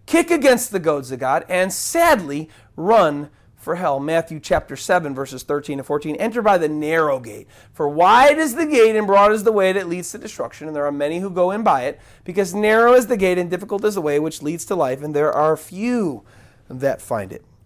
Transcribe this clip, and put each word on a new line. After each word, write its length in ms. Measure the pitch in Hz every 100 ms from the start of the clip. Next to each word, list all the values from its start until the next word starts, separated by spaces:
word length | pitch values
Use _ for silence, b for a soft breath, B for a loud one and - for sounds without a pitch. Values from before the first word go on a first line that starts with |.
| -
kick 240 | 330 339
against 420 | 330 262 240 -
the 80 | 190
goads 320 | 156 147 127
of 80 | 123
God, 260 | 131 156 -
and 240 | 180 185
sadly 760 | - - 339 339 254 151 147 156 b b -
run 560 | 180 226 160 143 147 b b _
for 200 | - 175
hell. 240 | 175 139
Matthew 400 | 147 165 165 156
chapter 360 | - 165 - 135
seven, 400 | - 180 151 131
verses 260 | 135 127
thirteen 380 | - 147 147 139
to 40 |
fourteen. 320 | 127 147 156 151
"Enter 260 | 226 233
by 160 | 214 185
the 100 | 156
narrow 500 | 151 151 160 151 131
gate. 280 | 117 104 - b b
For 180 | - 147
wide 480 | 151 185 233 285 302
is 160 | 311
the 120 | 254 311
gate 280 | 262 220 214
and 120 | 202
broad 240 | 196 208
is 140 | 220 214
the 60 |
way 200 | 208 190
that 180 | 190 175
leads 220 | 180 170
to 80 | -
destruction, 480 | 208 - 117 - 156
and 80 | 151
there 100 | 147
are 60 |
many 280 | 143 147 170
who 120 | 196
go 180 | 180 180
in 140 | 208
by 200 | 214 139
it, 160 | 131 - b b
because 300 | - 180 185
narrow 400 | 202 214 220 240
is 140 | 254 226
the 100 | 220
gate 220 | 185 180
and 100 | 175
difficult 340 | 180 196 202
is 120 | 214 196
the 60 |
way 180 | 151 147
which 240 | 156 -
leads 220 | 151 170 -
to 100 | 185
life, 260 | 135 131
and 140 | 151 147
there 180 | 151
are 240 | - 156 156
few 680 | - 180 240 240 175 113 _ b b b -
that 320 | 127 139 -
find 300 | - 113 98
it." 100 | - _ _